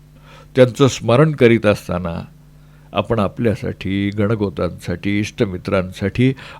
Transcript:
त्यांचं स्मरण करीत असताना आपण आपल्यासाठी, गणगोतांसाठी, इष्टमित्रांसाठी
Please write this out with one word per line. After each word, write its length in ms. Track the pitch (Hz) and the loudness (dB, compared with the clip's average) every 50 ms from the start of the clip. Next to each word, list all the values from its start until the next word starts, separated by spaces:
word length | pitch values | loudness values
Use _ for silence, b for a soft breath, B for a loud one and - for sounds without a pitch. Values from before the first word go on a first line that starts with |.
| - - - b b b b b b b b | -20 -20 -20 b b b b b b b b
त्यांचं 320 | 127 127 120 110 - 139 | 4 4 4 4 2 2
स्मरण 440 | 123 - - 113 113 117 131 156 156 | 2 2 0 0 2 4 4 4 2
करीत 340 | 151 - 127 113 117 110 - | 2 4 4 4 4 4 2
असताना 600 | 104 95 - - - 90 87 90 85 85 90 90 - - - - - - b b b b b b b b | 2 0 0 -2 -6 -6 -4 -4 -6 -8 -8 -10 -14 -18 -20 -20 -20 -20 b b b b b b b b
आपण 260 | 101 - - 117 110 | -4 -2 -2 0 0
आपल्यासाठी, 920 | 98 92 - - 120 110 95 - - 92 92 - - 95 98 98 101 101 | -2 -2 -2 -2 -2 -2 -2 -2 -4 -8 -8 -8 -6 -4 -4 -2 -4 -4
गणगोतांसाठी, 1080 | 101 107 101 104 117 104 104 95 - 90 92 87 92 95 - - 87 87 - 101 104 104 | -2 -2 -2 -2 0 -2 -2 -4 -4 -4 -6 -6 -6 -8 -8 -8 -6 -4 -2 -2 -2 -2
इष्टमित्रांसाठी 1120 | 107 - - - 120 98 92 90 - 98 98 95 90 92 92 - 104 98 - - 123 131 135 B B B B | -2 -4 -2 -4 -2 -2 -4 -6 -4 -2 -2 -2 -2 -2 -6 -4 -4 -2 0 2 0 0 0 B B B B